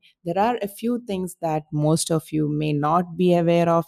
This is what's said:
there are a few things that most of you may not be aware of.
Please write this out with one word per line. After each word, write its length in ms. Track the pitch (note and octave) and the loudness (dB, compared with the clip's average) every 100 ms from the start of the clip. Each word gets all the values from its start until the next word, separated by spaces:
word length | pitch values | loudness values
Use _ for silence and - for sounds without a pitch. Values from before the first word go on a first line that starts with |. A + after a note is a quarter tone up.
| _ _ | _ _
there 140 | F3 F3 | -6 -2
are 200 | G#3+ A#3+ | 0 -2
a 80 | G3+ | -6
few 320 | - A3+ A#3+ A#3+ | -6 -4 -4 -4
things 300 | F#3+ F#3 - | -6 -6 -6
that 220 | E3 D#3 D#3 | -4 -4 -4
most 380 | D3+ D3+ D#3+ - | -2 2 2 0
of 220 | D#3+ - | -4 -2
you 160 | D#3 D3+ | -2 -2
may 240 | D3+ D3+ | -2 -2
not 440 | D3 D3 E3+ F3 E3 | 0 0 0 0 0
be 180 | F3+ | 2
aware 340 | F3 E3+ E3+ E3+ | 4 4 4 4
of. 160 | E3+ | 2